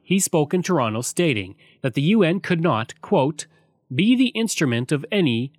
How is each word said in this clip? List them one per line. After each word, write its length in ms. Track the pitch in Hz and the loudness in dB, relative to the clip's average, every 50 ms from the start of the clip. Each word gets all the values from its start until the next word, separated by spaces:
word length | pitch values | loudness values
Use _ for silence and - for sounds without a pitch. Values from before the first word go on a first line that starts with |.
| _ | _
he 160 | - 180 196 | -2 -2 0
spoke 340 | 190 - - 156 147 147 - | 0 0 0 0 0 0 -2
in 80 | 185 165 | -2 0
Toronto 380 | - 185 151 120 110 107 113 | 0 0 0 0 0 -2 -4
stating 560 | 131 - - - 175 165 127 104 95 92 101 - - - _ _ - | -6 -4 -2 0 0 0 0 -2 -4 -8 -12 -20 -20 -20 _ _ -6
that 120 | 131 - | -4 -2
the 80 | 143 139 | 0 0
U 200 | 165 220 226 185 | 2 4 4 4
N 160 | 160 175 202 | 2 2 0
could 220 | - - 180 165 | -2 -2 -2 0
not, 340 | 165 175 123 110 113 - - - | 0 0 0 0 -2 -6 -12 -18
quote, 460 | - - 208 165 131 147 160 - - - _ _ _ _ _ _ _ - 131 | -6 0 0 2 2 0 -2 -6 -12 -18 _ _ _ _ _ _ _ -6 -2
"be 220 | 123 190 226 254 | 0 2 2 4
the 140 | 247 262 240 | 4 2 0
instrument 640 | - 214 226 208 - - 165 131 117 117 127 - 156 | 0 -2 -2 -2 -2 0 0 0 0 0 0 -2 -2
of 120 | 139 151 - | -4 -2 -2
any 400 | 220 202 180 135 117 113 123 139 - | 0 2 2 2 2 0 -2 -4 -8